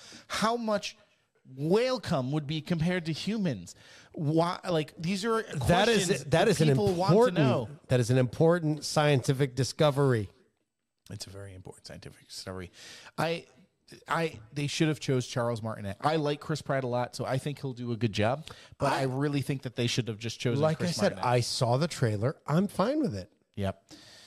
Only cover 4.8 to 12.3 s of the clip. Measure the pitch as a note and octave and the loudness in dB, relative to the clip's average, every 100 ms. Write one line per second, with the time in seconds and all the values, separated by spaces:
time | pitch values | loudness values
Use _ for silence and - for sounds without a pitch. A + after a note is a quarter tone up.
4.8 | D3+ - E3 G3 A3+ A3+ - D3+ A#2+ F3 | -2 -6 -4 -2 0 -2 -2 -2 2 4
5.8 | A3 A3 F3+ C3 - D#3+ A3 F3 D#3 C3+ | 6 4 2 0 2 4 4 4 4 4
6.8 | G3+ F3 F#3+ G3 A#3+ F3 C#3+ E3 A2+ C#3+ | 4 2 4 6 6 4 2 2 -2 -10
7.8 | - B2+ A2+ C3 B2 - D#3+ F3 D#3 D3+ | 0 2 4 4 2 4 4 4 2 -2
8.8 | - - D3 C#3+ - C3 C#3+ B2 B2 - | -2 2 4 4 2 0 0 0 -4 2
9.8 | D#3 C#3 C#3 A#2+ G2+ - _ _ _ _ | 2 4 2 2 -2 -12 _ _ _ _
10.8 | _ _ - G2 - G2 G2 F#2 F2+ - | _ _ -16 -14 -14 -16 -16 -16 -18 -20
11.8 | - - - - _ | -18 -18 -18 -20 _